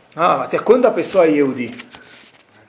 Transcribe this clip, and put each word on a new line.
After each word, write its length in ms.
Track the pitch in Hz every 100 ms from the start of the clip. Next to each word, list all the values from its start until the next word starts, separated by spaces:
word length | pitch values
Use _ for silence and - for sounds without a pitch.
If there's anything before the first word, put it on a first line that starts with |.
| _ 156
"Ah, 280 | 175 139
até 140 | 123 165
quando 300 | - 254 226
a 40 |
pessoa 340 | 175 - 190 160
é 60 |
Yehudi?" 400 | 147 135 123 117 - - - - - - _ _ _